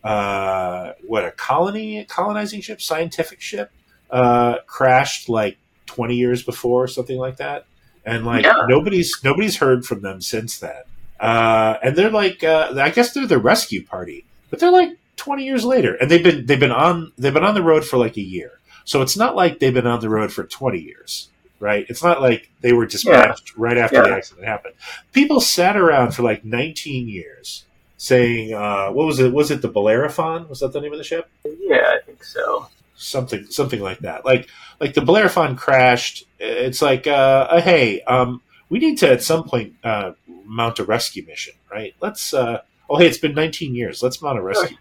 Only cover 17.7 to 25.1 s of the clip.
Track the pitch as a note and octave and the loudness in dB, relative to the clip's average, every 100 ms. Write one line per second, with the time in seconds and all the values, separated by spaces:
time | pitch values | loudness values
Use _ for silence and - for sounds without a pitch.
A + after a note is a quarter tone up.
17.7 | D#3 D3+ B2+ A2+ A2 G2 F2+ E2 _ _ | 2 2 0 0 -2 -10 -10 -12 _ _
18.7 | - - C#3+ C3 G3 A#3 - F3+ - C3+ | -20 -4 -2 -2 0 -2 2 0 2 0
19.7 | B2 A#2+ A#2+ A2 A2 G#2+ - - - C3+ | 2 0 -2 0 0 -2 -6 -12 -6 -4
20.7 | F#2 D2 - - - - _ _ _ G#2 | -4 -10 -20 -14 -14 -14 _ _ _ -2
21.7 | G#2 G2+ A#2 F3 D#3 C3 A2+ _ _ A#2+ | -2 -4 -2 0 4 2 2 _ _ 2
22.7 | A#2+ A2 - - B2 - - - - A#2 | 4 2 -2 6 6 6 0 -14 -6 0
23.7 | A#2+ A2+ C3 G#2 F#2+ - - G#2 G#2+ - | 2 4 4 4 2 -6 -12 -8 -8 -10
24.7 | _ - - _ | _ -20 -20 _